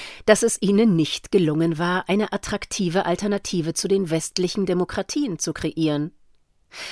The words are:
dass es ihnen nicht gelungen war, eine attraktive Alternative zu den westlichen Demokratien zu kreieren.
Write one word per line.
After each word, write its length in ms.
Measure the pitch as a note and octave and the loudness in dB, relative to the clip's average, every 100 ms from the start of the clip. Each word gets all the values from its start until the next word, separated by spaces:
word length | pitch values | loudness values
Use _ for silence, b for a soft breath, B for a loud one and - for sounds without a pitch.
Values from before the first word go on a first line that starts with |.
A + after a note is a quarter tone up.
| B B - | B B 4
dass 180 | G#3+ | 4
es 180 | A3+ - | 4 2
ihnen 340 | G3 G3+ A#3 E3 | 2 4 6 4
nicht 360 | D3+ - - | 2 -2 0
gelungen 460 | G3 D#3+ D3+ E3 D#3 | 2 2 2 0 0
war, 300 | F3 F#3 - | 0 -2 0
eine 240 | G3 G#3+ | 0 0
attraktive 720 | G3+ - G#3 - - F3+ F3 - | -4 -6 -8 -6 -4 0 0 0
Alternative 680 | F3 G#3 G3+ - F#3 D#3 | 0 -2 -4 -2 -2 -2
zu 140 | D#3+ F#3 | -2 0
den 220 | G3 F3+ | 0 0
westlichen 560 | D#3+ - - F3+ - F#3+ | -2 -2 -4 -2 -2 0
Demokratien 760 | F3+ F3 - F#3+ D4+ C#4+ E3 | 0 0 -4 -4 -2 -2 -4
zu 140 | - | -6
kreieren. 580 | D#3 D#3+ - D#3 D3 D3+ - _ _ _ _ _ B B | -4 -4 0 0 0 -4 -8 _ _ _ _ _ B B